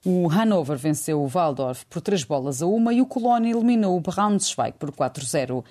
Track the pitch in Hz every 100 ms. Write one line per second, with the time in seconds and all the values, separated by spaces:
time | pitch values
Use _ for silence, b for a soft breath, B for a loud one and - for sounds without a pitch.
0 | 185 180 175 180 226 190 139 139 151 147
1 | - 151 139 180 160 139 131 123 - 175
2 | 202 190 123 143 135 131 170 226 233 240
3 | 254 262 240 240 226 233 240 233 196 180
4 | 175 180 208 202 - - 113 - 147 -
5 | 131 - 131 160 127 127 b